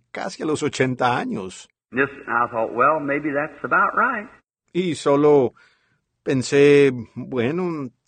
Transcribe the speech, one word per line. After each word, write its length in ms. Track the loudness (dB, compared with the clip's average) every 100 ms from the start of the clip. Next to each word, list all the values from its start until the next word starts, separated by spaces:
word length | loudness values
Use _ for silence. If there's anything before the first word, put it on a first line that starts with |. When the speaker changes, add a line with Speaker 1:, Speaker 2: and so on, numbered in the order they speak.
| _
Speaker 1:
casi 320 | -10 -10 -6
a 20 | -4
los 180 | -2
ochenta 540 | -4 -2 -2 0 0 0
años. 520 | -4 -8 -10 -14 -20 _ _
Speaker 2:
This, 180 | -2 -2 -4 -4
I 220 | -2 -2
thought, 220 | -2 -4
"Well, 260 | 0 2 2
maybe 320 | -2 -4 -2
that's 320 | -4 -6 -8
about 300 | -2 0 0 0
right." 340 | -2 -4 -10 _ _ _ _
Speaker 1:
Y 220 | -4 -4 -2
solo 580 | 0 4 6 4 2 _ _ _ _ _ _ _
pensé, 680 | -4 -2 0 4 6 8 6 2 -10 -14
"Bueno, 760 | -8 -2 -2 -2 -4 -6 -10 _